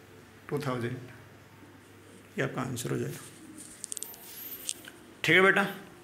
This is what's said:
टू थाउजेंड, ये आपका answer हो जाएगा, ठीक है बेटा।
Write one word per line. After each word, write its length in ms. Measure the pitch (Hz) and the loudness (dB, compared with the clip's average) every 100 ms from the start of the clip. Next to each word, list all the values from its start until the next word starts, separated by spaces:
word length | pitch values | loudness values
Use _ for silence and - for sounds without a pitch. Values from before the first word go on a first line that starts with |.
| - - - - - | -20 -20 -20 -16 -4
टू 100 | 143 131 | -2 -2
थाउजेंड, 300 | 123 117 123 - - - - - - - - - - - - - - | -2 -2 -4 -10 -16 -18 -20 -20 -20 -20 -20 -20 -20 -20 -20 -10 -2
ये 60 | |
आपका 180 | 135 - | -2 -2
answer 280 | - 117 135 | -4 -4 -2
हो 80 | 131 | -2
जाएगा, 200 | 127 - - - - - - - - - - - - - - - - - - - - - | -2 -6 -14 -18 -18 -16 -16 -10 -8 -6 -8 -12 -14 -14 -14 -10 -8 -8 -10 -18 -18 -2
ठीक 100 | - 170 | 6 10
है 60 | |
बेटा। 220 | 190 196 196 - - - | 10 8 4 0 -12 -18